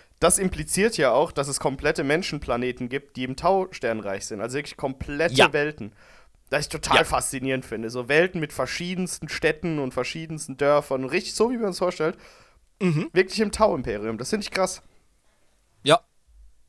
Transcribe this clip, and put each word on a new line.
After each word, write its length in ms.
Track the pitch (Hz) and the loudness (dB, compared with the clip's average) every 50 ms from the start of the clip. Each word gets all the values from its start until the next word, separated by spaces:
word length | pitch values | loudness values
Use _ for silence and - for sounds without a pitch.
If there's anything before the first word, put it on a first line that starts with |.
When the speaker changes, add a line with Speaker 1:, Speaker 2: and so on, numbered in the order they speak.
| - _ _ _ | -20 _ _ _
Speaker 1:
das 180 | - 165 175 - | 4 4 4 4
impliziert 600 | 196 185 - 147 156 - - 180 196 233 220 - | 2 0 -2 -4 -4 -2 2 2 2 2 4 4
ja 140 | 151 127 113 | 4 4 6
auch, 200 | 131 156 165 - | 6 4 4 0
dass 160 | - 139 143 | -2 -2 -2
es 100 | 135 - | -4 -2
komplette 460 | - 151 135 135 - 147 147 - 160 | -2 -2 -2 0 0 0 0 2 2
Menschenplaneten 880 | 135 147 165 190 - - 143 - - 123 120 123 127 123 - 131 117 | 2 2 0 0 -2 -6 -6 -4 -2 -2 -2 -2 -2 -4 -4 -6 -6
gibt, 260 | 123 139 - - _ | -6 -6 -8 -8 _
die 80 | - 127 | -8 -6
im 120 | 127 131 | -6 -6
Tau-Sternreich 920 | - - 170 196 196 185 185 - - - 120 113 110 101 98 98 98 - | -2 2 2 2 2 2 -2 -6 -4 -2 -2 -2 -2 -4 -6 -6 -6 -6
sind. 160 | - 110 101 101 | -8 -6 -6 -6
Also 160 | 120 - 147 | -4 -4 -6
wirklich 180 | 147 - - | -6 -8 -10
komplette 560 | - - 139 135 - - - 147 143 160 170 135 | -6 -6 -6 -6 -6 -8 -8 -2 -2 0 2 6
Speaker 2:
Ja. 160 | 131 127 135 - | 6 6 6 6
Speaker 1:
Welten. 380 | 151 147 151 151 - 110 101 - _ - - - - - - _ _ _ _ | 2 -2 -2 -4 -8 -12 -14 -14 _ -20 -20 -20 -20 -20 -20 _ _ _ _
Das 140 | - 147 147 | -2 -2 -2
ich 40 | - | -2
total 300 | - 156 - - 156 139 | -6 -8 0 4 4 4
Speaker 2:
Ja. 60 | 165 | 4
Speaker 1:
faszinierend 600 | - 156 135 - - - 135 127 135 131 131 127 | 4 0 -2 -2 -2 -4 -4 -2 -2 -2 -2 -4
finde. 240 | - 117 107 113 110 | -6 -8 -6 -6 -6
So 180 | 120 127 123 117 | -6 -6 -2 2
Welten 300 | 143 156 175 185 185 180 | 4 4 4 4 2 -4
mit 140 | 156 143 - | -4 -4 -4
verschiedensten 800 | - 131 127 - - 175 175 185 175 185 170 - - - 156 | -4 -4 -4 -4 -6 -6 -6 -4 -4 -4 -4 -6 -8 -8 -8
Städten 480 | - - - 156 156 156 - 175 160 151 | -6 -2 0 0 0 0 -2 -4 -2 -2
und 160 | 139 127 127 | -2 -2 -2
verschiedensten 640 | - 123 - - 165 160 160 160 151 - - 139 131 | -4 -4 -4 -6 -8 -10 -10 -10 -10 -10 -10 -4 0
Dörfern. 460 | 147 143 147 147 147 - 139 131 131 | 2 4 4 4 2 0 -2 -4 -2
Richtig 300 | 131 139 175 214 - - | -2 -2 -4 -4 -4 0
so, 160 | - 175 165 | 0 2 2
wie 60 | 165 | 2
man 140 | 226 226 202 | 0 -2 -4
es 80 | 175 - | -2 -2
vorstellt. 400 | 185 175 175 - 156 156 202 - - - - - - _ _ _ _ _ _ _ | -2 -2 -2 0 -2 -2 -2 -4 -12 -20 -20 -20 -20 _ _ _ _ _ _ _
Speaker 2:
Mhm. 280 | 202 180 160 151 214 330 - | 0 2 2 2 0 0 2
Speaker 1:
Wirklich 260 | 170 190 190 - - | 2 2 2 0 0
im 100 | 220 208 | -2 0
Tau-Imperium. 680 | 196 - 214 - - 143 120 123 107 104 104 110 113 107 | 2 4 4 4 4 2 -2 -4 -4 -4 -4 -4 -4 -4
Das 100 | 123 - | -4 -2
finde 160 | - 214 - | -2 -4 -4
ich 60 | - | -4
krass. 320 | - 190 185 175 - - - - _ _ _ _ _ _ _ _ _ _ _ _ _ _ _ _ _ _ - | 0 0 0 0 -2 -6 -14 -20 _ _ _ _ _ _ _ _ _ _ _ _ _ _ _ _ _ _ 4
Speaker 2:
Ja. 160 | 131 156 175 - _ _ _ _ _ _ - - - - - _ | 4 4 4 4 _ _ _ _ _ _ -20 -20 -20 -20 -20 _